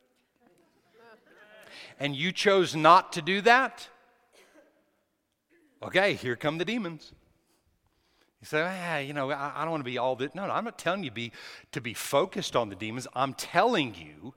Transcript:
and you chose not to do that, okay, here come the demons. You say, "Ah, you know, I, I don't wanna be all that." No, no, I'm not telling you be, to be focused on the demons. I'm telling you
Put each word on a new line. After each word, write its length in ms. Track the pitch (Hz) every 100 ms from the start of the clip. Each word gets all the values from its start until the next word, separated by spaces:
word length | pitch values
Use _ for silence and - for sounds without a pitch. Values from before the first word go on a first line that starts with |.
| _ _ _ _ 240 359 339 _ _ 220 466 453 _ - - - - - - -
and 160 | 143
you 160 | 139 170
chose 460 | 180 202 196 165 156
not 380 | 156 180 -
to 60 | 175
do 200 | 156 196
that, 480 | 202 240 262 - - - _ _ _ _ - 320 - _ _ _ _ _ _ _ _ _ _ -
okay, 320 | 104 175 196
here 220 | 143 127 120
come 220 | 151 160
the 60 |
demons. 460 | 170 240 185 156 - - _ _ _ _ _ _ _ _ _ _ _ _
You 60 | -
say, 160 | 156
"Ah, 360 | 170 190 175 156
you 140 | 139
know, 180 | 147 135
I, 180 | 143 143 135
I 60 |
don't 100 | 156
wanna 100 | 160
be 160 | 123 123
all 160 | 127
that." 180 | 127 139
No, 140 | 170 190
no, 60 |
I'm 100 | 123
not 160 | 226 -
telling 240 | - 190
you 80 | 160
be, 220 | 110 117 - - - -
to 80 | 151
be 120 | 120
focused 600 | 101 - 143 175 175 139
on 140 | 131 113
the 80 | 95
demons. 320 | 107 120 120
I'm 220 | 123 135
telling 600 | 127 - 175 220 226 135 101
you 360 | 78 151 127